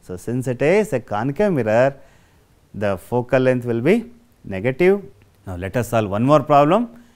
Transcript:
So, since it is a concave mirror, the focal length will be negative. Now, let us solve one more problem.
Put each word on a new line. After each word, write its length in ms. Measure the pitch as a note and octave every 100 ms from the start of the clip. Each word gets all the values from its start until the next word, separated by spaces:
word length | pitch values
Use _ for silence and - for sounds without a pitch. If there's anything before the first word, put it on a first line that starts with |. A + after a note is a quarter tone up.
So, 160 | - F2+
since 300 | - B2 C3
it 140 | A#2+
is 300 | C#3+ G3 G#3+
a 80 | C3
concave 540 | - G2+ B2+ C#3 G#3+
mirror, 420 | D#3 G#2+ A2 C3+ C#3 - _ _ _ _ _ _
the 240 | G2 G2+ F#2
focal 420 | - B2 A#2+ C3
length 260 | C3 B2+ A#2+
will 160 | A#2
be 300 | B2+ A#3 A3+ - _ _
negative. 580 | - F#2+ A2+ C3 F3+ G3+ F#3+ _ _ _ -
Now, 80 | F2+
let 220 | F#2+ B2
us 120 | A2+
solve 200 | A#2 G#2+
one 160 | G2 B2+
more 180 | D3+
problem. 600 | C3 C#3+ D3 G3 A#3+ - -